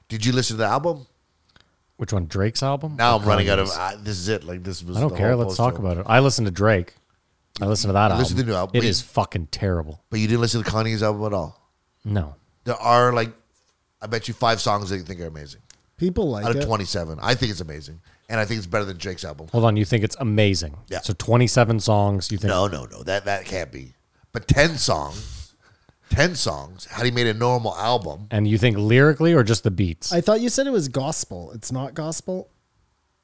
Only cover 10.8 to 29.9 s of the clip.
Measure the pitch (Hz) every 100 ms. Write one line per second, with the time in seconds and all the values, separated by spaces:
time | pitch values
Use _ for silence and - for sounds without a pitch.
10.8 | 113 110 107 104 107 98 76 - _ _
11.8 | _ _ 104 104 76 - _ _ 123 117
12.8 | 117 120 123 120 113 - _ _ _ _
13.8 | _ - 107 117 - 110 117 107 113 104
14.8 | 95 95 87 90 82 78 73 - _ _
15.8 | _ - 180 180 170 104 113 135 - 107
16.8 | 92 95 82 78 107 131 117 87 80 76
17.8 | 71 82 _ _ - 110 107 113 87 107
18.8 | 98 90 101 87 82 73 82 120 113 104
19.8 | 104 117 104 - 120 107 104 90 80 73
20.8 | - 90 - 92 - 120 120 127 113 113
21.8 | 113 104 101 98 - 104 104 92 98 76
22.8 | 58 - 78 98 98 98 90 92 71 65
23.8 | 65 _ _ _ _ 117 - 143 160 151
24.8 | - 82 71 82 - - - _ _ _
25.8 | _ _ - - 170 156 104 71 73 92
26.8 | - - 123 120 117 110 123 123 110 85
27.8 | 110 123 82 76 104 107 104 107 123 104
28.8 | 107 123 147 143 165 165 107 113 110 92
29.8 | 92